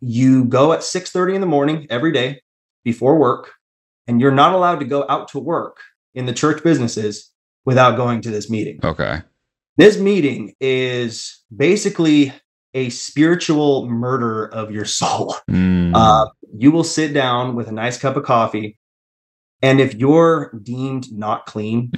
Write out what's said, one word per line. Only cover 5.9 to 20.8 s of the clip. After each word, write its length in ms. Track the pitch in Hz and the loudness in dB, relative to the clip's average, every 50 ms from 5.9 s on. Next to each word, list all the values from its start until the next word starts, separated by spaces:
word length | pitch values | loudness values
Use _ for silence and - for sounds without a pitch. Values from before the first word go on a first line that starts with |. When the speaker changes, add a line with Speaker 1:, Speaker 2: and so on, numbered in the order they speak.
| _ _ _ _ - | _ _ _ _ -12
Speaker 1:
in 100 | 127 127 | -10 -8
the 60 | 120 123 | -6 -4
church 300 | - - 151 160 156 - | -2 0 0 0 2 2
businesses 720 | 170 156 135 120 110 - 113 107 104 107 - - _ _ _ _ _ _ _ - | 2 2 2 0 -2 -4 -4 -6 -6 -6 -8 -16 _ _ _ _ _ _ _ -4
without 320 | 131 123 131 127 123 120 | 0 2 4 4 4 4
going 240 | 117 123 120 120 113 | 2 -2 -2 -2 -4
to 100 | 104 117 | -4 -6
this 180 | 107 104 104 - | -6 -6 -6 -4
meeting. 300 | 113 107 - - - - - | -4 -4 -4 -6 -8 -6 -6
Speaker 2:
Okay. 380 | 82 78 - - 50 65 82 - _ _ _ _ _ _ _ _ _ - | -6 -4 -4 -4 -4 -4 -8 -10 _ _ _ _ _ _ _ _ _ 2
Speaker 1:
This 220 | - 165 208 208 180 | 6 6 6 6 4
meeting 560 | 196 196 208 185 147 135 117 110 107 95 - - | 0 0 0 2 0 -2 -2 -4 -10 -12 -10 -6
is 840 | 131 135 131 127 131 127 127 123 120 113 110 - - - - _ _ _ 113 | -4 -2 -2 -2 -2 -2 -4 -4 -4 -6 -8 -10 -14 -16 -18 _ _ _ -4
basically 760 | 98 139 170 196 208 208 202 202 - 165 156 151 147 143 131 - - _ _ _ _ _ _ - | 0 2 2 2 2 0 -4 -2 0 2 4 4 4 4 2 -2 -14 _ _ _ _ _ _ -6
a 160 | 131 131 120 | -6 -6 -6
spiritual 960 | - - - - - 143 156 160 175 175 - - 160 151 151 147 139 131 - 120 | -6 -10 -12 -8 0 2 2 4 2 0 0 0 0 2 4 2 2 2 0 -4
murder 580 | 117 117 120 123 131 123 117 113 110 110 107 | -4 -4 -2 -2 -2 -2 -2 -2 -4 -4 -6
of 240 | 107 - 110 107 107 | -8 -8 -10 -10 -8
your 140 | 104 107 104 | -8 -8 -6
soul. 500 | - - - - - - - - - - - - - | -6 -4 -4 -2 -2 -2 -4 -4 -6 -8 -10 -6 -2
Speaker 2:
Mm. 420 | 92 92 92 92 92 90 87 87 87 | 0 2 2 2 2 2 0 2 2
Speaker 1:
Uh, 340 | 110 113 110 107 110 107 - _ _ - - - | 4 4 4 4 4 2 -2 _ _ -20 -18 -6
you 140 | 107 120 143 | 2 2 4
will 140 | 160 170 156 | 4 4 0
sit 280 | 160 - 156 156 147 143 | -2 -2 -4 -4 -2 -2
down 440 | 143 131 127 123 120 123 127 117 | -2 -2 -2 -2 -4 -4 -4 -6
with 100 | 120 110 | -8 -8
a 60 | 107 107 | -8 -8
nice 260 | 110 113 123 120 - | -6 -6 -6 -6 -4
cup 160 | - 135 - | -4 -4 -4
of 60 | 143 - | -4 -2
coffee. 560 | - 127 113 113 107 - 107 107 104 - _ _ _ _ _ _ _ _ _ _ _ _ _ _ _ _ - | 0 0 0 0 0 -4 -6 -8 -8 -12 _ _ _ _ _ _ _ _ _ _ _ _ _ _ _ _ -2
And 200 | - 135 135 135 | 2 2 4 4
if 140 | 135 - 110 | 4 2 0
you're 580 | 107 127 139 151 165 165 165 165 156 143 - - 110 101 | -2 2 4 6 6 6 4 4 2 -2 -8 -12 -16 -12
deemed 500 | 117 120 127 | -12 -10 -8